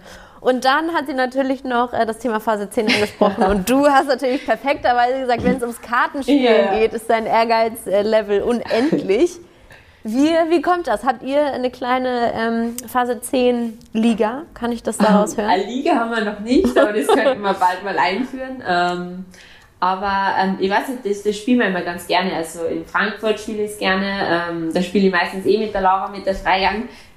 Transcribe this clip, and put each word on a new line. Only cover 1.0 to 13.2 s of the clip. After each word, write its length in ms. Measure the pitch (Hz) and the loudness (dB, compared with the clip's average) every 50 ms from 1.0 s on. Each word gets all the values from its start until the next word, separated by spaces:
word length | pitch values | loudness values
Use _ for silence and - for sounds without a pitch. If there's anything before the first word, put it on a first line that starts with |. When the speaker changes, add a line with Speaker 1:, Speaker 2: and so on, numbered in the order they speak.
| 269 | -4
Speaker 1:
sie 60 | 285 269 | -2 -2
natürlich 500 | 262 254 254 254 269 277 262 269 254 - | -2 -2 0 0 0 0 0 -2 -4 -4
noch, 280 | 262 247 240 247 247 - | -2 0 0 0 0 0
äh, 120 | - 226 | -2 -2
das 120 | 214 220 - | -2 -2 -4
Thema 220 | - 247 214 220 | -4 -2 -2 -2
Phase 280 | 220 233 220 208 208 196 | 0 -2 -2 -2 -2 -4
zehn 180 | - 247 214 226 | -2 0 0 2
angesprochen. 560 | 254 214 208 202 - - 208 208 196 - 208 | 2 2 0 -2 0 2 2 2 2 2 2
Speaker 2:
<laughs> 40 | 190 | 2
Speaker 1:
Und 200 | 202 202 185 - | 2 0 0 2
du 160 | 254 269 285 | 2 4 4
hast 220 | 294 277 269 - 277 | 6 6 4 4 2
natürlich 360 | 262 240 285 254 254 - - | 0 0 0 0 -2 -2 -2
perfekterweise 760 | - 226 220 - 269 302 294 - 277 247 240 240 247 262 269 | -2 -4 -2 0 -2 -2 0 0 2 2 2 2 2 0 0
gesagt, 240 | 262 240 240 233 - | -2 -2 -2 0 2
wenn's 180 | 247 247 262 240 | 0 0 0 -2
ums 180 | 240 233 - | -6 -8 -10
Kartenspielen 640 | - - 233 247 302 330 - 285 254 254 285 277 254 | -8 -4 0 0 0 0 -2 -4 0 2 2 4 4
Speaker 2:
Ja. 320 | 240 220 208 - 196 196 214 | 6 6 4 4 4 2 2
Speaker 1:
geht, 140 | 220 220 226 | 2 0 0
ist 140 | 233 - - | -2 -2 0
dein 160 | 233 226 220 | 0 0 2
Ehrgeiz, 600 | 180 - 226 226 233 226 226 226 226 226 - - | 2 2 2 2 2 2 2 2 0 -2 -6 -4
äh, 160 | 185 185 208 202 | 0 0 2 2
Level 400 | 220 220 220 214 202 208 202 - | 4 2 2 2 2 0 0 2
unendlich. 880 | - 240 226 - - 196 226 262 320 - - - 190 190 233 339 349 - - - - _ - - - - - - - _ _ - | 2 0 -2 -2 -2 0 0 2 2 2 0 2 2 2 2 2 2 0 -4 -18 -20 _ -20 -20 -20 -20 -20 -20 -20 _ _ -10
Wie, 280 | 220 214 262 285 311 339 320 330 311 | -4 0 2 2 4 4 2 2 4
wie 140 | 339 320 294 | 2 2 2
kommt 240 | 339 359 349 339 262 | 2 0 0 0 -2
das? 160 | 214 302 - | -2 0 0
Habt 180 | 269 240 233 - | -2 -2 -2 -4
ihr 220 | 254 277 294 294 | -2 0 2 2
eine 260 | 285 254 254 247 254 | 2 0 -2 -2 -4
kleine, 640 | 247 - 262 247 254 254 254 254 247 240 233 - - | -4 -4 -4 -2 0 0 0 0 0 0 0 0 0
ähm, 420 | 220 226 233 233 226 233 233 233 247 254 226 | 0 -2 0 0 0 -2 -2 -4 -8 -10 -4
Phase 320 | - 254 247 240 240 233 | -2 0 0 0 -2 -4